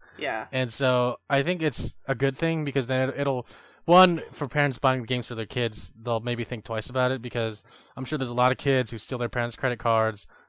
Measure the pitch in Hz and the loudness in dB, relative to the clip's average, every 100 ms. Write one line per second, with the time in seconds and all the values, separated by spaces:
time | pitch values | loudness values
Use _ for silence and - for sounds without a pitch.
0 | - - 143 110 - 131 123 - 131 123 | -20 -8 -6 -6 -4 -2 0 2 4 4
1 | 123 - - 139 147 180 156 - - - | 2 -2 0 0 2 0 2 2 0 -2
2 | - 120 135 131 165 165 147 131 120 131 | -6 0 0 0 -2 0 0 -2 0 0
3 | 131 131 139 127 - - - - - 180 | 0 0 -2 -2 -6 -20 -20 -10 6 8
4 | 185 165 - - 143 147 143 123 131 131 | 8 4 -6 -8 -4 0 0 2 0 0
5 | 113 123 - 113 107 127 117 107 - 113 | -2 -4 -4 -8 -6 -2 -2 -2 -8 -8
6 | 120 113 120 120 113 113 - 110 - 127 | -4 -2 -2 -4 -4 -8 -6 -6 -2 0
7 | 127 131 117 120 113 104 - - - - | 0 -2 -4 -4 -4 -4 -12 -20 -18 -10
8 | 131 143 123 120 127 131 139 131 120 113 | -6 -4 -2 2 2 2 2 2 0 -6
9 | - 123 117 120 120 - 131 117 117 113 | -8 -4 -4 -2 -4 -2 -4 0 2 2
10 | 110 104 - - | 2 -2 -14 -20